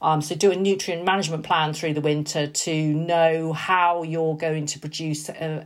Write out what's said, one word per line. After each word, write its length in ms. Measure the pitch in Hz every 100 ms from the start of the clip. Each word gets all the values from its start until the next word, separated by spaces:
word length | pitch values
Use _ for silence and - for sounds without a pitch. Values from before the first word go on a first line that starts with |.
Um, 200 | 156 156
so 140 | 147 170
do 160 | 202
a 60 | 185
nutrient 480 | 196 190 - 170 180
management 400 | 190 165 160 156
plan 260 | 170 156
through 220 | 151 165
the 80 | 147
winter 460 | 151 151 151 160 147
to 460 | 147 - 160 156
know 600 | 151 170 170 165 160 160
how 500 | 156 - 185 175 170
you're 320 | 165 165 160 156
going 300 | 165 156 147
to 140 | -
produce, 500 | 156 156 160 147 -
uh, 340 | - 160 156